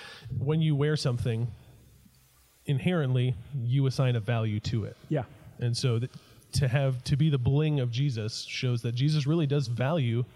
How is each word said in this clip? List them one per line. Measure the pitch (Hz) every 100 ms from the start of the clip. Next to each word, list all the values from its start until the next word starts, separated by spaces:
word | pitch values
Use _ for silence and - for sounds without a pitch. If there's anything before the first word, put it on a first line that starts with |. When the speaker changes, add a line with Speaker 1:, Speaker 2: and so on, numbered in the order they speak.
| - - - -
Speaker 1:
when | 135 160
you | 160 143
wear | 147 151
something, | 139 120 127 113 117 - - - - - - _ _ _ _ _ -
inherently | 135 - 180 135 127 127 120 - 143
you | 120 135 135
assign | 123 131 120
a |
value | 104 117 110 104
to | - 117 104
it. | - -
Speaker 2:
Yeah. | 147 120 - - -
Speaker 1:
And | 120 117
so | 131 117
th-, | 127 - - - -
to | - 139
have, | 143 135 127 -
to | 143
be | 160
the | 139
bling | 120 139 156 147
of | 123
Jesus | 117 143 113 107 -
shows | - - 127 120
that | 120
Jesus | 120 143 156 135
really | 165 147
does | 143 110
value | 120 127 170 123 117 123